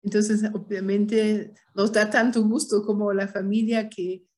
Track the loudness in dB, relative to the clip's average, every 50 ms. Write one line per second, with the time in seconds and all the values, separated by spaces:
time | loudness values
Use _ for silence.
0 | _ 0 0 0 2 2 2 0 0 -2 -4 -8 -8 -8 -8 -6 -2 -2 0 0
1 | 0 2 2 2 2 2 0 -2 -4 -8 -16 _ _ _ _ 0 0 2 4 2
2 | 2 4 2 2 2 2 2 2 2 2 0 0 -2 0 0 0 0 0 -2 0
3 | 0 0 0 -2 -2 -4 -6 -6 -4 -2 0 0 0 0 0 -2 -2 -4 -8 -8
4 | -6 -6 -6 -10 _ _ _